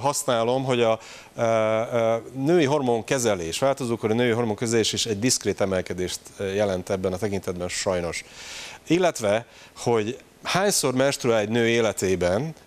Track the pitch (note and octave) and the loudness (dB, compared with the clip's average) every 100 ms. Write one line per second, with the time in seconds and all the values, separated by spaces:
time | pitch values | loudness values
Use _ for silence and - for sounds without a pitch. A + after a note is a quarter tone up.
0 | C3+ C#3 - A#2 A2+ C3 C3 B2 A2+ A2 | 0 -2 0 0 2 0 0 2 4 2
1 | - - - - A#2 A2+ A2 A2 A#2 B2 | -4 -20 -16 -2 0 2 2 0 0 0
2 | A2+ A2+ - C3 C#3 F3+ C3+ D3+ B2+ A#2 | 2 0 -4 -4 2 4 4 2 2 0
3 | G#2 C#3 A#2 G2 E2 - C3+ C3+ B2 A#2 | 0 0 2 0 -2 0 0 0 -2 -2
4 | A2 A2+ B2 A2+ A#2 G2+ A#2 A#2 G#2 G#2+ | 0 2 2 2 0 -2 0 2 2 0
5 | A#2 G2+ B2 - G#2 F2+ G2+ F#2 F2+ F2+ | -2 -2 0 0 -2 0 0 0 -2 -4
6 | F2+ - - - G2 G2 G#2 F#2 F2+ G2 | -6 -6 -12 -8 -4 0 0 0 -2 -2
7 | F#2 F#2 G#2+ G2 G2+ F2+ F2+ - G#2 F2+ | -2 -2 -4 -4 -6 -6 -6 -4 -2 -2
8 | E2+ D2+ - - - - - - - E3 | -2 -6 -10 -16 -16 -14 -14 -16 -2 2
9 | F3+ - G#2+ G#2+ A#2 - - - - A#2 | 2 0 0 0 -2 -14 -20 -6 0 2
10 | G#2+ - - - - F3 G3+ - C#3 B2+ | 0 -6 -14 -14 -2 0 2 2 0 2
11 | C#3 - B2 A2+ G#2 A#2 A#2 A#2 A2 F#2 | 2 2 2 2 2 2 4 4 2 0
12 | F#2+ F#2 F2 G2 D#3 - | 0 2 2 0 -2 -8